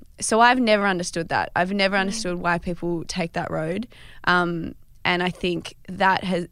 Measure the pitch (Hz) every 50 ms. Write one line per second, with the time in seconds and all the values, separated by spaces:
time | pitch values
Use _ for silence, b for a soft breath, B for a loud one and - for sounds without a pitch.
0 | - - - - - - 226 220 233 240 247 254 247 220 214 208 202 202 190 170
1 | 175 - - 170 165 175 139 110 87 - - - 180 180 202 202 190 196 196 196
2 | 190 196 196 - - 180 175 175 180 175 175 170 - 185 175 - - 175 170 165
3 | 156 - - 190 170 170 - 175 165 - 170 160 160 160 175 208 240 - B B
4 | B B B B B - 180 180 175 175 170 165 160 - - - - - - -
5 | - - 180 175 180 180 175 - - 180 175 165 - - - - - - 185 185
6 | 196 190 190 - - 185 185 175 180 -